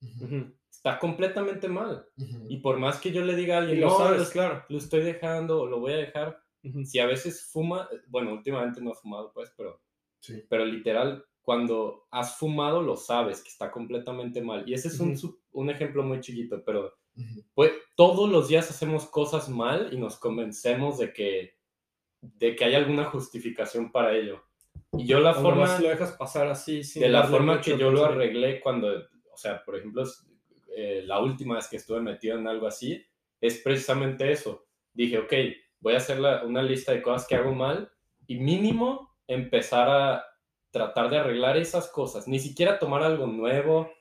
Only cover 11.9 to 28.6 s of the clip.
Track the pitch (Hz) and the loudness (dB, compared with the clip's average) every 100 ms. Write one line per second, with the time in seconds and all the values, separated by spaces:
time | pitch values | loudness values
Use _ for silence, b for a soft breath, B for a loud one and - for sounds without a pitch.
11.9 | - _ 123 - - 156 151 147 165 156 | -8 _ -6 -6 -4 -4 -2 0 0 0
12.9 | 98 - 120 113 - - - 101 120 117 | -4 -2 0 0 -4 -12 -12 -10 -10 -8
13.9 | 120 123 127 123 120 117 104 98 131 160 | -8 -8 -10 -8 -8 -6 -8 -6 -6 -6
14.9 | 139 170 139 175 - _ 135 139 143 147 | -2 -2 -2 -8 -14 _ -6 -6 -4 -4
15.9 | 139 135 131 127 117 117 104 - 104 98 | -2 -2 -4 -8 -8 -8 -8 -4 -4 -4
16.9 | _ _ 117 113 110 - - 156 156 - | _ _ -16 -14 -14 -6 4 4 2 -2
17.9 | - 175 180 208 180 135 160 160 - 156 | 8 8 8 4 4 4 4 2 -6 -4
18.9 | 156 - - 147 156 143 123 117 156 220 | -4 -2 -2 0 -2 -4 -4 0 0 -2
19.9 | 127 113 - 120 110 110 104 120 131 143 | -6 -8 -4 -4 -4 -6 -4 0 0 0
20.9 | 135 117 - 101 95 92 _ _ _ _ | -2 -4 -2 -2 -2 -6 _ _ _ _
21.9 | _ _ _ - - 117 113 120 139 143 | _ _ _ -18 0 0 2 4 4 4
22.9 | 147 147 135 - 113 117 117 110 117 113 | 0 -2 -4 -8 -10 -8 -6 -4 -4 -2
23.9 | 123 113 110 107 92 _ _ _ - - | 0 2 2 -2 -8 _ _ _ -20 -8
24.9 | - 123 135 160 139 139 139 143 - 165 | -4 4 6 6 6 6 6 6 4 2
25.9 | 160 180 - 131 156 143 139 - 151 143 | 2 -2 -6 -6 -2 0 -2 -6 -6 -6
26.9 | 156 123 123 127 135 147 160 - 139 135 | 2 4 6 6 6 4 4 2 2 4
27.9 | 135 123 127 120 117 131 131 | 6 6 4 2 2 0 0